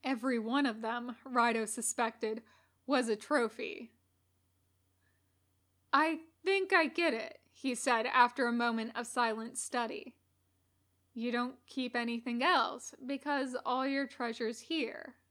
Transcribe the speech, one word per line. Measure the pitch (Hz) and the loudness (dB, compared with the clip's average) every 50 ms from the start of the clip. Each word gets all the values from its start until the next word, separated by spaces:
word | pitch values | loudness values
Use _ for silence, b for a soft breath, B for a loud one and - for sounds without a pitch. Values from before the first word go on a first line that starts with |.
| - | 0
Every | 262 269 226 233 269 247 233 | -2 -2 0 0 0 0 0
one | 214 226 247 285 285 | 0 0 2 2 2
of | 262 214 226 | 0 -2 -4
them, | 226 220 233 240 240 247 233 - - | -4 -4 -4 -4 -6 -10 -12 -14 -12
Raito | 269 247 247 233 240 226 226 220 | 0 2 4 4 4 4 0 -2
suspected, | 214 - 247 220 - - - 233 220 - - - 214 220 220 - b b b b b b b _ | -2 -4 -4 -4 -4 0 0 -2 -2 -2 -4 -4 -4 -4 -6 -8 b b b b b b b _
was | - 277 254 247 | 2 2 2 4
a | 226 220 | 2 -2
trophy. | 214 - - 294 285 233 220 - - - - - - 240 - _ _ _ _ _ _ _ _ _ _ _ _ _ _ _ _ _ _ _ _ _ _ _ _ _ _ _ _ _ _ _ _ _ _ _ _ _ _ _ _ - | -2 0 0 2 2 2 0 -2 -6 -8 -8 -8 -12 -14 -16 _ _ _ _ _ _ _ _ _ _ _ _ _ _ _ _ _ _ _ _ _ _ _ _ _ _ _ _ _ _ _ _ _ _ _ _ _ _ _ _ 2
"I | 277 311 330 320 320 - _ _ _ - | 4 4 2 0 -4 -8 _ _ _ 0
think | 359 392 392 381 381 - | 2 2 2 2 4 4
I | 349 320 | 4 4
get | 254 - - 349 320 240 | 4 2 2 2 2 2
it," | 226 208 - - - _ _ _ | 0 -6 -10 -14 -18 _ _ _
he | - - 269 247 | -6 -4 -4 -2
said | 233 - 277 240 226 226 | 0 2 2 2 2 2
after | - - 254 247 247 - - 254 | 2 6 6 6 6 4 0 2
a | 240 | 2
moment | 233 240 240 240 226 226 220 233 - | 2 2 2 2 0 0 -4 -4 -4
of | - 240 | -6 -6
silent | - - 247 240 226 220 220 226 240 269 | -4 0 0 0 2 0 -2 -6 -8 -8
study. | - - - - 247 233 - 147 - - 247 _ _ _ _ _ _ _ _ _ _ _ _ _ _ _ _ _ _ _ _ _ | -8 -8 -4 -2 -2 -2 -2 -6 -8 -12 -14 _ _ _ _ _ _ _ _ _ _ _ _ _ _ _ _ _ _ _ _ _
"You | 233 226 240 | -4 -2 0
don't | 233 240 247 254 - _ _ | 0 0 -2 -4 -6 _ _
keep | - - 269 254 247 - | -8 -6 -4 -4 -2 -2
anything | 240 233 233 233 233 233 254 233 233 262 | -2 -2 -2 -4 -4 -4 -4 -2 2 4
else, | 339 359 269 - - - 240 - - - - 262 | 4 4 4 2 0 -4 -8 -12 -16 -16 -14 -6
because | 247 277 269 - 294 285 269 277 262 247 - - | -6 -6 -4 -2 -2 -2 0 -2 -2 -4 -4 -2
all | - 247 262 262 | -2 0 0 0
your | 277 277 277 277 | 0 0 0 -2
treasure's | - - - 247 233 226 - 247 220 226 - | -4 -4 -6 -4 -4 -4 -4 -4 -4 -4 -6
here." | - - 330 320 254 - - - - - - _ _ _ | -8 -4 -2 -2 -2 -4 -6 -12 -14 -16 -18 _ _ _